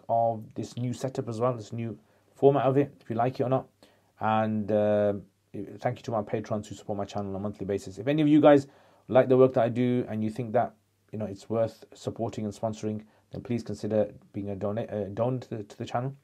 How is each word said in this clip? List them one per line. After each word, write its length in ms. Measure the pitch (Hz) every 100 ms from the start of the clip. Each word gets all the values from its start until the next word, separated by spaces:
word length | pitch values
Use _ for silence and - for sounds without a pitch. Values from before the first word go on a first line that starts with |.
| -
of 360 | 117 117 110 110
this 240 | - 107 -
new 160 | 123
setup 340 | 117 135 131 113
as 120 | 110
well, 140 | 123
this 200 | 117 107
new 240 | 117 117 101 _ _ _ -
format 300 | 139 143 127
of 120 | 135
it, 160 | 143 -
if 80 | -
you 60 | 113
like 240 | 127 131
it 40 |
or 60 | 123
not. 180 | 131 - _ - _ _ _
And, 520 | 107 110 110 107 104
uh, 420 | 107 104 104 104 101 - _ _ 104 98 107
thank 180 | 127 120
you 60 |
to 80 | -
my 100 | 113
patrons 460 | 104 113 107 107 -
who 80 | 101
support 220 | - 101
my 80 | 98
channel 260 | 104 101
on 40 | 95
a 40 |
monthly 260 | 104 - 98
basis. 320 | 98 - 95
If 100 | 117
any 140 | 156
of 60 | 147
you 120 | 147
guys 280 | 147 143 143 _ _ _ -
like 200 | 120 127
the 80 | 131
work 160 | 131
that 100 | 127
I 60 | 117
do 360 | 117 123 123 123
and 160 | 110
you 60 | 107
think 240 | 107 117
that, 220 | 113 107 - _ _ _
you 60 | 110
know, 80 | 101
it's 240 | 101 -
worth 360 | 113 113 - -
supporting 520 | - - 107 110 113 107
and 80 |
sponsoring, 500 | - 113 107 107 107 - _ _
then 100 | 95
please 220 | - 120
consider 480 | - - 104 107 104 - -
being 160 | 101 101
a 40 | 98
donate, 340 | 101 107 -
uh, 140 | 104 98
don 340 | 104 117 127
to 100 | -
the, 140 | 117
to 140 | 107 -
the 80 | 117
channel. 280 | 123 131 135